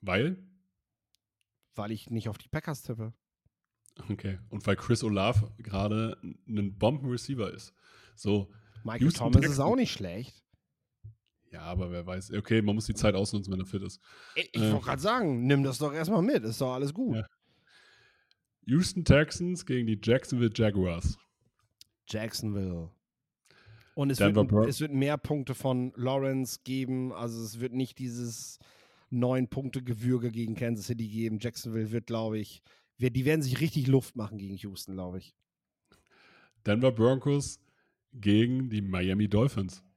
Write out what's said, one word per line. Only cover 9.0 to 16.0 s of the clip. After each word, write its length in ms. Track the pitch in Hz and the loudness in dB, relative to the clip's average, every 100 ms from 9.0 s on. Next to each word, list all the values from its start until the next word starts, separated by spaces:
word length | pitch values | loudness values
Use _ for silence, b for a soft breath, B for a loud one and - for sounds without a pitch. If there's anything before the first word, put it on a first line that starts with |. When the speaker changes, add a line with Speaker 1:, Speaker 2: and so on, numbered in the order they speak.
Speaker 1:
Houston 160 | 135 170 | 2 4
Speaker 2:
Thomas 160 | 120 127 | 6 6
ist 40 | 147 | 6
Speaker 1:
Texans. 80 | 139 | 2
Speaker 2:
auch 160 | 143 247 | 2 2
nicht 160 | 240 | 0
schlecht. 520 | - 92 90 127 - _ _ _ _ _ _ 107 - _ _ _ | -2 -8 -8 -10 -16 _ _ _ _ _ _ -20 -20 _ _ _
Speaker 1:
Ja, 100 | 82 | -14
aber 300 | 80 90 90 | -8 -4 -4
wer 140 | 87 87 | -6 -6
weiß. 260 | 90 95 | -8 -6
Okay, 280 | 104 101 113 | -6 2 2
man 140 | 104 104 | 4 0
muss 100 | 110 | -2
die 80 | |
Zeit 220 | 101 110 95 | 0 2 2
ausnutzen, 360 | 104 104 95 | 0 -2 -4
wenn 60 | 95 | -6
er 60 | 92 | -4
fit 160 | 101 | -6
ist. 180 | 98 - B B B B | -8 -14 B B B B
Speaker 2:
Ich, 140 | 175 | -4
ich 80 | 113 | 0
Speaker 1:
Äh. 100 | 110 | 2
Speaker 2:
wollte 140 | 104 117 | 2 0
gerade 160 | 135 | -2
sagen, 460 | 170 247 190 127 123 | 0 2 2 0 4
nimm 160 | 139 | 4
das 160 | 135 123 | 4 0
doch 140 | 147 | -2
erstmal 280 | 143 | -2